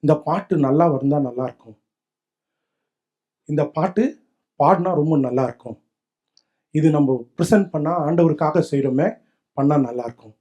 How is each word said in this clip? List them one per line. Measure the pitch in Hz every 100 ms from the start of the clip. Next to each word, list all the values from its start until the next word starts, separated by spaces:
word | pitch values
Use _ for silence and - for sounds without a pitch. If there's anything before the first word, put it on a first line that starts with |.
இந்த | 151 156
பாட்டு | - 175 - 170
நல்லா | 135 147 170
வந்தா | 139 139 147
நல்லா | 135 123
இருக்கும், | 127 123 113 107 _ _ _ _ _ _ _ _ _ _ _ _ _ _ _ _ -
இந்த | 151 147 -
பாட்டு | 180 180 262 - _ _ _ _
பாடினா | 147 180 180 170
ரொம்ப | 151 151
நல்லா | 131 123 123
இருக்கும், | 120 120 113 _ _ _ _ _ _ _ _ _
இது | 151 156
நம்ம | 151 143 127 117 -
ப்ரெசென்ட் | 175 214 196
பண்ணா | 156 151 175 147
ஆண்டவருக்காக | 170 165 151 156 170 -
செய்றோமே, | 139 131 127 180 - _ _ _
பண்ணா | - 139 147
நல்லா | 123 123 117
இருக்கும். | - 110 _